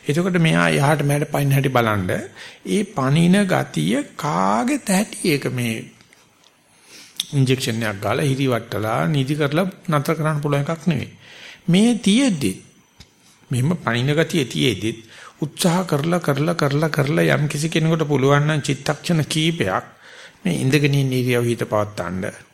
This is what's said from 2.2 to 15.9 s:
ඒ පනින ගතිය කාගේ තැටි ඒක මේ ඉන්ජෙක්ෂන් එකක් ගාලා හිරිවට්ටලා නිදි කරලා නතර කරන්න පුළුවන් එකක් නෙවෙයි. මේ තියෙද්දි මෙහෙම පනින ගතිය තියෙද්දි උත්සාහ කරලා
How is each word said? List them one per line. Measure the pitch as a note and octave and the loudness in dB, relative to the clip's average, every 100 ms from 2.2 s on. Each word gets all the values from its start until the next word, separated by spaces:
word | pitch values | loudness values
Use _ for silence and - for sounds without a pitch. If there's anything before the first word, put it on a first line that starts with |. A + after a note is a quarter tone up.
| F#4+ - - - | -6 -16 -20 -14
ඒ | G3 F#3 | -4 -2
පනින | G#3 - C3 D3+ E3+ G3 | -2 -2 0 4 4 4
ගතිය | G3 C#3+ C3+ D#3+ D#3 B3+ - | 2 0 -2 -2 -2 -2 -4
කාගේ | - D3 F3+ F#3+ A3 B3 C#4+ | -8 -2 0 2 2 0 -2
තැටි | - F#3+ A3 - F#3+ | 0 0 0 -4 -2
ඒක | C#3+ C#3 | 0 -2
මේ | B2 A#2+ A2 - - _ _ _ _ _ _ _ _ _ - - - - | -4 -4 -6 -10 -20 _ _ _ _ _ _ _ _ _ -20 -20 -12 -4
ඉන්ජෙක්ෂන් | C#3+ C3 B2+ - A2+ | 0 2 2 0 -2
එකක් | A2+ G2 | -4 -4
ගාලා | G#2 B2+ D3+ | -2 0 0
හිරිවට්ටලා | C3+ C3+ A#2 A2 G#2 G#2+ B2 E3 | 0 0 -2 -4 -4 -2 0 0
නිදි | D3 C3 D3+ | 0 0 0
කරලා | C#3+ D3+ F#3+ - - | 0 0 -2 -6 -2
නතර | D3+ C#3 D#3+ | -2 0 -2
කරන්න | D#3 D3+ | -2 -2
පුළුවන් | D3 C#3+ C#3+ | 0 0 -2
එකක් | E3 - | -2 -2
නෙවෙයි. | C#3 G2 - - - - - | -2 -6 -14 -20 -20 -20 -8
මේ | - F3+ A3+ A3+ | 2 4 4 4
තියෙද්දි | G3 A3 C#4 E3 A2 F#2 - _ _ _ - _ _ _ _ | 2 4 2 2 -2 -4 -16 _ _ _ -20 _ _ _ _
මෙහෙම | B2 C#3 F3 | 0 0 0
පනින | - A#2 C3 | -2 0 2
ගතිය | D3 D#3+ F3 B2 | 2 2 0 -2
තියෙද්දි | D#3 C#3 F#2 G#2+ - - - - - | 0 0 0 -4 -6 -16 -20 -20 -10
උත්සාහ | D3 - F3+ E3+ | -10 -2 0 0
කරලා | F3+ | 0